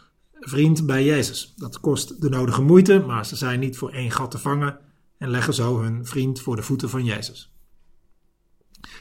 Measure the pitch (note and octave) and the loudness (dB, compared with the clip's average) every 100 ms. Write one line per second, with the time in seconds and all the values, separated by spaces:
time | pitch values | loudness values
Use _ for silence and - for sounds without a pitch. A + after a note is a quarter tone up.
0 | _ _ _ D4+ C3+ C#3 D#3 D#3 D3+ C3+ | _ _ _ -20 -6 2 4 4 2 2
1 | C#3 D3 - - - - B2 - D#3 C3+ | 2 2 0 -6 -14 -14 -14 -6 -2 -2
2 | - - D3+ C3 B2+ B2+ C#3 F3+ F#3 G3 | -4 -4 -2 0 0 2 8 8 10 6
3 | C3 A#2 G#2+ A2+ B2+ B2 C3 A#2+ C3 C3+ | 4 -4 -6 -6 -4 -2 -4 -6 -10 -6
4 | A#2+ - D#3+ - C#3+ C#3+ C#3+ C#3+ _ _ | -6 -4 -6 -6 -2 -2 -2 -6 _ _
5 | _ - C3 B2 A#2+ B2 A#2 A#2+ A2+ A#2 | _ -12 -6 -4 -2 -2 -2 -2 -2 -6
6 | A#2+ C#3 C3 B2+ - A2 G2+ C3 B2+ B2+ | -6 -4 -4 -4 -6 -6 -4 -4 -4 -4
7 | B2 G2+ - - - - _ _ _ - | -4 -4 -8 -14 -20 -20 _ _ _ -20
8 | _ _ _ _ _ _ _ - - - | _ _ _ _ _ _ _ -20 -20 -16